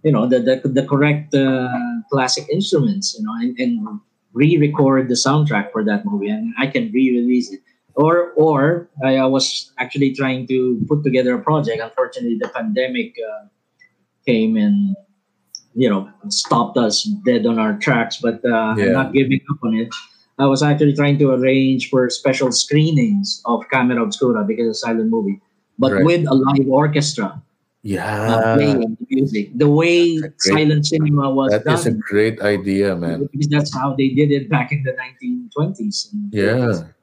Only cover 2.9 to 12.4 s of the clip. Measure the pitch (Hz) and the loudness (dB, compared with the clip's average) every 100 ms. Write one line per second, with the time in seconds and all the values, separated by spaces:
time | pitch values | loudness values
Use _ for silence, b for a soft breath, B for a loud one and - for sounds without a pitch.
2.9 | 98 - 110 107 117 120 123 127 117 107 | -2 -6 -8 -8 -4 -6 -4 -4 -2 -6
3.9 | 104 _ _ _ 117 147 170 147 147 135 | -12 _ _ _ 0 2 4 2 2 2
4.9 | 135 127 123 135 151 151 107 101 113 107 | 2 0 -2 0 0 2 0 -4 -4 -2
5.9 | 104 104 101 104 107 117 123 139 131 113 | -2 -2 -4 -4 -4 -6 -6 -6 -6 -4
6.9 | 117 131 123 120 123 117 95 _ _ _ | 0 2 2 2 0 -2 -12 _ _ _
7.9 | - 156 175 175 156 156 143 143 170 170 | 0 2 2 0 2 2 4 2 0 -6
8.9 | 143 131 131 131 135 - - - - 127 | -4 0 2 2 0 -2 -6 -12 -10 -8
9.9 | 139 139 135 135 127 120 131 127 117 107 | 0 -2 0 -4 -4 -2 0 0 -2 -2
10.9 | 147 147 123 123 120 151 156 113 113 110 | 0 0 0 0 0 0 -2 -2 -6 -6
11.9 | - 120 - 120 110 | -4 -4 -4 -4 -4